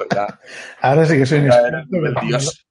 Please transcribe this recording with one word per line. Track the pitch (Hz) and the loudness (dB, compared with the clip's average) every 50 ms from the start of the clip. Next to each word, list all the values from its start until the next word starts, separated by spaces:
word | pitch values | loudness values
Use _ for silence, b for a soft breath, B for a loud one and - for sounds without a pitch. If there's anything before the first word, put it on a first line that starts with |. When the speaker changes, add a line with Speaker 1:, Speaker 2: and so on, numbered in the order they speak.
| 101 - - | -6 -4 -4
Speaker 1:
Ya. | 101 101 104 - B B B B B B B B B | -4 -4 -6 -8 B B B B B B B B B
Speaker 2:
Ahora | - 131 139 156 160 | 0 2 2 2 2
sí | 151 156 | 2 2
que | 135 135 | 2 2
soy | 127 156 147 | 2 2 2
un | 143 | 4
Speaker 1:
Ya | 135 120 120 | 4 4 4
Speaker 2:
experto | 120 123 - - - - 190 | 4 2 -2 -6 -6 -6 -4
Speaker 1:
era | - - 120 120 | -2 -2 -2 -2
Speaker 2:
con, | - 113 | -4 -4
Speaker 1:
Dios. | 113 120 127 135 - - - _ _ | -2 -4 -4 -4 -6 -8 -10 _ _